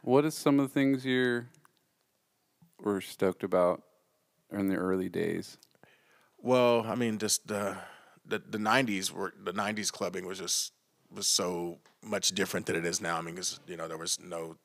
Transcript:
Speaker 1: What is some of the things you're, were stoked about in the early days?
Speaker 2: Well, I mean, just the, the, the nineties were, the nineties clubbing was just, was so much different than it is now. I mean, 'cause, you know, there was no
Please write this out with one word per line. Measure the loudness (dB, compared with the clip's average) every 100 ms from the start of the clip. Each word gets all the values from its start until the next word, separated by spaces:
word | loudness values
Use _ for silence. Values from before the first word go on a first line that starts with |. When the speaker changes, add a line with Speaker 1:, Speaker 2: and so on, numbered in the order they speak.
Speaker 1:
What | 6 4 4
is | 2
some | 4 4
of | 4
the |
things | 2 2 2 2
you're, | 2 2 0 -4 _ _ _ _ _ _ _ _ _ _ _ _ _
were | -2 -2
stoked | -2 -2 0 0
about | 0 4 4 2 _ _ _ _ _ _ _
in | -2 0
the | 0
early | 0 0 -2
days? | -2 -2 -2 -6 -16 _ _ -20 _ _ _ _ _
Speaker 2:
Well, | 2 4 6 4 2
I | 0
mean, | 0 0
just | 0 -2 -2
the, | -4 -2 -6 -12 -20 -20 -20 -6
the, | -6
the | -4 -4
nineties | 2 4 4 0 -4
were, | -6 -8 -6
the | -6
nineties | -4 -2 -2 -4
clubbing | -4 -4 -4 -8
was | -8
just, | -2 -2 -2 _ _ _ _
was | -4 0
so | 2 0 -2 -4 -8 _ _
much | -6 -2 0
different | 0 -2 -2 -2
than | -2
it | -2
is | -2
now. | -2 -4
I |
mean, | -6 -8
'cause, | -8 -8 -12
you | -10
know, | -8
there | -8
was | -6 -6
no | -6 -8 -8 -12